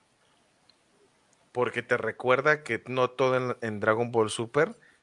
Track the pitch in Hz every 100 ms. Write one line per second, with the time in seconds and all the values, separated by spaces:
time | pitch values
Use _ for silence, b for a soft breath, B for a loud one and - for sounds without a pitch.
0 | _ _ _ _ _ _ _ _ _ _
1 | _ _ _ _ _ - 117 117 113 120
2 | 110 - 123 127 147 151 - 113 - 127
3 | 127 - 131 127 127 - 113 104 110 110
4 | 120 120 107 - 117 147 175 - b b